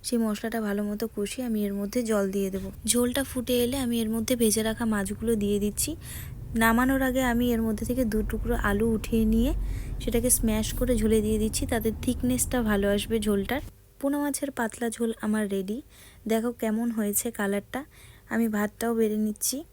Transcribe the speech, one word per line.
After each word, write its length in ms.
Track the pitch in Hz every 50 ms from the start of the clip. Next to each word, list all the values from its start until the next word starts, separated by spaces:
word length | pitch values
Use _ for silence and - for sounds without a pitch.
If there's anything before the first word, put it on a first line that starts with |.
| -
সেই 160 | - 254 233
মশলাটা 420 | 226 220 208 208 - 226 220 233
ভালো 220 | 220 208 202 202 208
মতো 240 | 208 208 208 226 220 -
কষিয়ে 320 | - 208 202 - - 254
আমি 180 | 240 220 214 208
এর 80 | 202 202
মধ্যে 300 | 202 202 202 - 254 240
জল 280 | 220 220 208 196 196
দিয়ে 180 | 190 202 196 190
দেব। 220 | 185 190 185 190 - - -
ঝোলটা 380 | 226 226 240 240 247 247 285 269
ফুটে 400 | - - 254 233 - 247 247 240
এলে 140 | 240 254
আমি 220 | 277 262 240 233 233
এর 100 | 226 214
মধ্যে 260 | 220 226 226 - 254
ভেজে 280 | 233 240 220 202 220 220
রাখা 220 | 220 220 - 233
মাছগুলো 500 | 220 214 202 196 196 208 202 226 226 233
দিয়ে 240 | 208 202 202 208 202
দিচ্ছি। 360 | 202 208 202 - - - - - - - - - - - - - - - -
নামানোর 460 | 226 226 226 226 233 254 254 269 262
আগে 200 | 269 262 247 262 262
আমি 280 | 247 233 233 247 247 240
এর 80 | 226
মধ্যে 240 | 226 220 220 208 233
থেকে 200 | 226 247 254 262
দু 160 | 214 208 214 208
টুকরো 320 | - - 208 - 226 233
আলু 300 | - - 208 202 202 220 233 226
উঠিয়ে 300 | 208 - - - 226 220
নিয়ে 280 | 220 220 226 233 269 - - - - - - - - - -
সেটাকে 300 | - - 220 233 226 247
স্ম্যাশ 440 | 240 - - 220 214 214 220 - -
করে 220 | - 254 240 247
ঝুলে 260 | 220 214 220 220 220
দিয়ে 160 | 208 214 214 214
দিচ্ছি, 260 | 214 220 - - 277
তাতে 260 | - 254 226 220 226 214 -
থিকনেসটা 600 | - 254 247 - - 247 254 247 - - - 254
ভালো 280 | 233 214 208 202 202 202
আসবে 300 | 202 208 202 - 226 226
ঝোলটার। 420 | 208 214 208 202 196 - 240 285 - - - - - - - -
পোনা 180 | - 277 285 294
মাছের 320 | 285 294 277 - 294 277
পাতলা 380 | 269 - 240 220 - - 240 233
ঝোল 240 | 226 - 233 226 226 -
আমার 280 | - 214 214 214 214 196
রেডি। 320 | 196 196 190 190 208 254 - - - - - - - - -
দেখো 240 | 214 220 226 220 240
কেমন 400 | 240 - - 220 214 220 233 240
হয়েছে 400 | 226 220 214 202 202 - - 240
কালারটা। 540 | 226 - 208 196 202 202 202 - - 254 294 - - - - - - - - -
আমি 180 | 226 226 233
ভাতটাও 480 | 226 208 208 208 208 - - 233 233 233
বেড়ে 220 | 226 226 214 214
নিচ্ছি। 460 | 214 214 214 208 - - - - 269 330 -